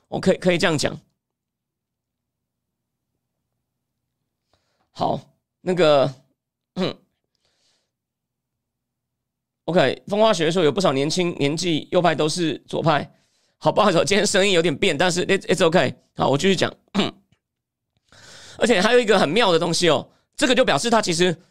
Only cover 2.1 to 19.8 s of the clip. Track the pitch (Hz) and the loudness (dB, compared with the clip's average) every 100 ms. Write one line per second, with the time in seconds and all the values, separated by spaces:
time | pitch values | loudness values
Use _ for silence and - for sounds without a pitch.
2.1 | _ _ _ _ _ _ _ _ _ _ | _ _ _ _ _ _ _ _ _ _
3.1 | _ _ _ _ _ _ _ _ _ _ | _ _ _ _ _ _ _ _ _ _
4.1 | _ _ _ _ _ _ _ _ - 160 | _ _ _ _ _ _ _ _ -6 -4
5.1 | 151 - _ _ _ 180 185 156 143 139 | -6 -10 _ _ _ -6 0 2 2 0
6.1 | - _ _ _ _ _ 185 180 - _ | -4 _ _ _ _ _ -8 -6 -8 _
7.1 | _ _ _ _ _ _ _ _ _ _ | _ _ _ _ _ _ _ _ _ _
8.1 | _ _ _ _ _ _ _ _ _ _ | _ _ _ _ _ _ _ _ _ _
9.1 | _ _ _ _ _ - 170 131 - - | _ _ _ _ _ -4 0 0 -2 -6
10.1 | 208 220 175 160 175 151 202 165 135 147 | 0 0 2 0 0 0 0 0 0 -2
11.1 | 180 175 - 139 160 175 151 - 180 170 | -2 -4 -2 -4 -2 -4 -4 -2 0 0
12.1 | 156 156 170 160 113 - - 156 147 - | 0 -2 -2 -4 -6 -8 -4 -2 -2 -4
13.1 | _ _ _ _ _ 151 - 208 170 - | _ _ _ _ _ -2 2 2 2 2
14.1 | 202 196 196 202 175 170 139 190 143 180 | 0 0 0 2 2 0 0 -2 0 -2
15.1 | 175 - 196 - 185 170 175 127 - _ | -2 -2 -2 -2 0 2 2 0 -4 _
16.1 | - - 139 185 185 113 - _ 196 160 | -4 -2 0 0 0 -2 -6 _ -6 -6
17.1 | - _ _ _ _ _ _ _ _ _ | -8 _ _ _ _ _ _ _ _ _
18.1 | - - - - - 233 202 214 247 214 | -20 -20 -20 -20 -2 0 2 4 2 4
19.1 | 196 160 196 214 160 170 160 | 2 2 2 2 2 0 0